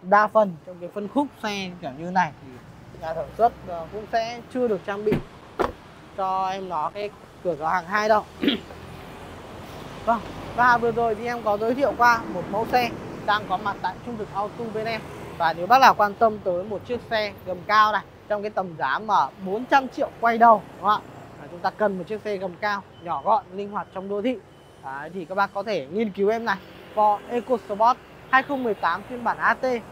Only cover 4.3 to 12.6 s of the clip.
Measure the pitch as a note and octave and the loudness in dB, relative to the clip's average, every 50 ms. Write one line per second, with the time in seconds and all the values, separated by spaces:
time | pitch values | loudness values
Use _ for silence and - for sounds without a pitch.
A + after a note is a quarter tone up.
4.3 | A#3+ A#3+ A#3 - - B3+ B3 A#3+ G#3+ F3+ D#3+ - G3+ G3+ G#3+ G#3+ G#3+ - - - | -8 -12 -14 -8 -4 -2 0 0 0 -2 -2 -6 -6 -2 0 0 0 0 -2 -8
5.3 | - - - - - - - - - - - - - - - - - - F#3+ F#3+ | -16 -20 -20 -20 -6 -4 -4 -4 -4 -8 -20 -20 -20 -20 -20 -18 -8 -6 -4 -2
6.3 | F#3 F#3+ F#3+ F#3 F#3+ G3 F#3+ F#3 F3+ F#3 D3+ - - G3+ G#3 G3+ G3+ - - - | 0 0 -2 -2 -4 -6 -8 -6 -4 -4 -4 -4 -4 -6 -8 -8 -10 -12 -20 -20
7.3 | - - - F#3 E3 C#3 D#3 D#3+ F3 F#3 E3 E3 G3 G#3+ G#3+ G#3+ G#3+ G#3+ - - | -20 -6 -4 -4 -2 -2 0 0 0 0 0 0 -2 0 4 6 4 4 4 0
8.3 | - - - C#4+ B3+ - - - - - - - - - - - - - - - | -8 0 0 0 0 0 -4 -12 -16 -16 -16 -16 -16 -16 -16 -16 -16 -16 -16 -16
9.3 | - - - - - - - - - - - - - - - - A#3 A3 - - | -16 -16 -16 -16 -16 -16 -14 -14 -14 -14 -14 -14 -14 -8 0 0 0 0 0 -8
10.3 | - - - - - A3+ A#3+ B3 A#3+ A#3+ A3+ A#3 A3+ A3 A#3 A#3 A3 G3+ A3+ A#3+ | -12 -12 -12 -10 0 4 6 6 6 6 4 2 2 2 0 0 0 -2 -4 -6
11.3 | A#3+ A#3+ A3 G#3+ G#3 G#3 A3 A3+ B3+ A#3+ C#4+ A3+ G3+ - A#3+ A#3+ A#3 A3+ - - | -6 -4 0 0 0 2 2 0 0 2 2 0 4 6 6 6 6 4 0 -6
12.3 | E3 F3+ E3 - G3+ G3+ | -6 -6 -6 -4 -2 -2